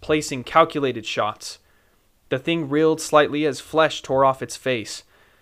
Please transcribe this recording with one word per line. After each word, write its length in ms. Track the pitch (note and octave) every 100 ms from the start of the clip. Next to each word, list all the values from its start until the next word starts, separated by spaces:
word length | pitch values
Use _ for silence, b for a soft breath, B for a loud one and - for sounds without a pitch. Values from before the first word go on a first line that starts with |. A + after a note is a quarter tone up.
placing 420 | - D#3 D3 C3+
calculated 600 | - D#3+ D#3+ D3+ C3+ A2+ G#2+
shots. 540 | - G#2+ - - - _ _ _ _ _ _ _
The 120 | C3
thing 280 | D3 E3 C#3
reeled 320 | D3 D#3+ D#3
slightly 460 | - D3+ D3 C#3+ D3+
as 160 | B2+
flesh 400 | - D#3 D3+ -
tore 240 | - C3+ C3+
off 160 | C3
its 160 | B2 -
face. 460 | C3 A#2+ G2 - - b b b